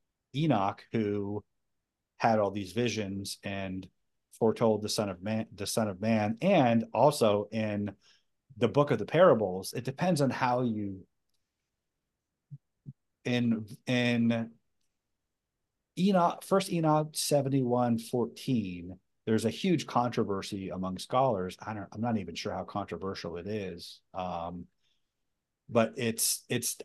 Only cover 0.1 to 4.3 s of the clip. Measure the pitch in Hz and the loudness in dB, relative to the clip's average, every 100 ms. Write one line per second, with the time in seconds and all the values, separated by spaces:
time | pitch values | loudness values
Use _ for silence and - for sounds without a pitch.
0.1 | _ _ 135 160 110 98 104 - 113 104 | _ _ -2 2 2 0 -4 -4 -2 -2
1.1 | 104 101 104 - _ _ _ _ _ _ | -2 -4 -8 -12 _ _ _ _ _ _
2.1 | - 120 110 101 101 92 101 120 107 98 | 0 2 4 2 -2 -6 -2 -2 -2 -4
3.1 | 98 98 - 104 98 95 95 92 _ _ | -6 -8 -10 -8 -6 -6 -8 -12 _ _
4.1 | _ _ | _ _